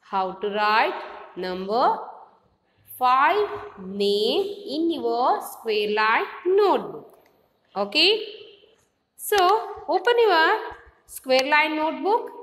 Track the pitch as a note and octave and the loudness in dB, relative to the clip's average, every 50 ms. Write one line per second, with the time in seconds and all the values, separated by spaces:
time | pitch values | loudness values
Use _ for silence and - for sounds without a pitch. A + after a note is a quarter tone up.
0 | _ - - G3 F#3+ F#3 F3+ F#3 - G#3 G3 G#3+ G#3 G#3 G#3+ A3+ C4 F4 F4+ - | _ -6 -4 -4 -4 -4 -6 -6 -6 -4 -2 0 0 2 4 4 2 2 -2 -6
1 | - - - - - - - F3 F#3 F#3 F#3 F#3 F#3+ F#3+ G#3+ A#3+ C#4+ F#4 A4 A4 | -10 -14 -16 -18 -18 -16 -12 -8 -8 -6 -6 -6 -4 -2 0 2 2 2 2 0
2 | - - - - - _ _ _ _ _ _ _ _ _ _ _ _ _ - - | -6 -14 -16 -20 -20 _ _ _ _ _ _ _ _ _ _ _ _ _ -8 -2
3 | B3+ B3 B3+ C4 C#4+ D4+ F#4+ G#4 G#4 G4+ - - - - - - F#3+ F#3 G3 G3+ | 2 2 4 4 4 4 2 2 0 -2 -4 -12 -12 -14 -16 -14 -14 -12 -4 -2
4 | G3+ G3+ G3+ G#3 G#3+ A#3 C4+ F#4 G4 - - - - - C4 D#4 E4+ E4+ D#4+ C#4 | 0 2 2 2 2 0 0 0 -2 -4 -6 -10 -10 -8 -4 -2 -2 -2 -2 -2
5 | A#3 A#3 A#3 A#3+ B3 D4 G4+ G#4 - - - - - A#3 G#3+ G#3+ G#3 G#3 G#3 G#3+ | -2 -2 0 0 2 2 0 0 -4 -12 -16 -10 -4 -2 -2 0 0 0 0 0
6 | G#3+ A3 A3+ C#4+ G4 G4 - - - F4 F#4+ G4 G#4 F#4+ D4+ A#3 F#3+ E3 - - | 2 2 2 0 0 -4 -10 -6 -2 2 4 4 4 4 2 2 -2 -6 -12 -14
7 | - - - _ _ _ _ _ _ _ _ _ _ _ _ F#3+ G3+ G3+ - D4+ | -16 -20 -20 _ _ _ _ _ _ _ _ _ _ _ _ -6 -6 -2 2 2
8 | D#4+ F#4 A4 - - - - - - - - _ _ _ _ _ _ _ _ _ | 4 4 2 0 -2 -10 -14 -18 -20 -20 -20 _ _ _ _ _ _ _ _ _
9 | _ _ _ _ - - G#4 G4+ F4+ F4+ G4+ A4 - - - - - - D#4 F#4 | _ _ _ _ -6 0 2 2 4 4 2 2 0 -6 -12 -14 -6 -2 -2 0
10 | F#4 A#4+ A#4+ A#4 A#4 G#4+ F4+ D#4+ D#4+ E4+ G#4 A4 - - - - - - _ _ | 2 2 4 4 4 4 6 4 4 4 2 0 -2 -10 -14 -16 -20 -20 _ _
11 | _ _ - - - C4 B3+ C4 C4 C#4 D4+ D4 D4+ D#4 D#4 D#4 D#4 D#4+ C#4 C4+ | _ _ -20 -16 -2 0 2 2 2 4 2 2 2 2 0 -2 -2 -4 -4 -4
12 | C4+ F#4 G#4+ A#4+ - - - - | -2 0 0 0 -2 -6 -14 -16